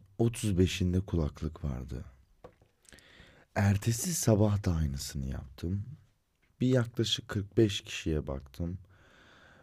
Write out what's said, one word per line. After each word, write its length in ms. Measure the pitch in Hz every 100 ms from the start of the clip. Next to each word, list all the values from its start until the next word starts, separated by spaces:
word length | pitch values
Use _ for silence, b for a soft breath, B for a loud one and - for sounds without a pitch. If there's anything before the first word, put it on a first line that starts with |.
| - -
otuz 400 | 117 120 107 92
beşinde 420 | 92 - 90 90
kulaklık 640 | - 85 73 - 78 -
vardı. 400 | 71 64 64 62 - - _ _ - _ _ _ B B B B B B B
Ertesi 600 | - 101 98 117 117 180
sabah 500 | 165 - 104 107 101
da 80 | 92
aynısını 540 | 82 76 69 - 71 65
yaptım. 580 | 65 67 - 82 98 107 - _ _ _ _ _ -
Bir 80 | 127
yaklaşık 600 | 127 117 - 113 - -
kırk 280 | 104 98 -
beş 240 | 110 101
kişiye 460 | - - 82 76 76
baktım. 520 | 67 - - 85 92 - B B B B B B B